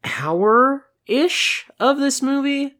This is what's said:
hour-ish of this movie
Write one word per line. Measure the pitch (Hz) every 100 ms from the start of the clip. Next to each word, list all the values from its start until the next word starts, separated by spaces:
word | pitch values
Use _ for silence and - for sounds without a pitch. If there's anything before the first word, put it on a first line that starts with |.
| -
hour-ish | - 143 170 208 226 262 277 _ _ - 240 349 - - - - _
of | 240 277
this | 277 269
movie | 262 277 277 285 277 _